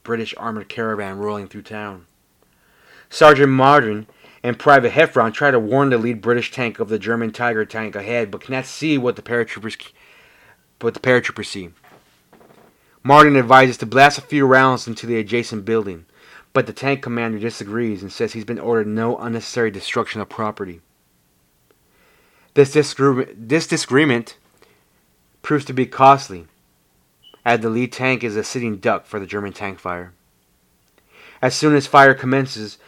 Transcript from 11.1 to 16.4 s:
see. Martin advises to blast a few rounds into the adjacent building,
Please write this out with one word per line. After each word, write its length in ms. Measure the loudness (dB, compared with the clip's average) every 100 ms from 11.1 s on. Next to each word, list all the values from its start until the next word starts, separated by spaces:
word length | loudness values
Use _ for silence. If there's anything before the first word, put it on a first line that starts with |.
| 0 0 -8 -12
see. 240 | -12 -14 _ _ _ _ _ _ _ _ _ _ _ _ _
Martin 320 | 6 8 8 6
advises 400 | 6 6 6 2
to 100 | -2
blast 320 | 4 4 4
a 40 |
few 220 | -4 0
rounds 440 | 4 6 4 2 -4
into 180 | -10 -6
the 140 | -6
adjacent 440 | -4 -4 -4 -8
building, 420 | -4 -4 -4 -10 -18 _ _ -20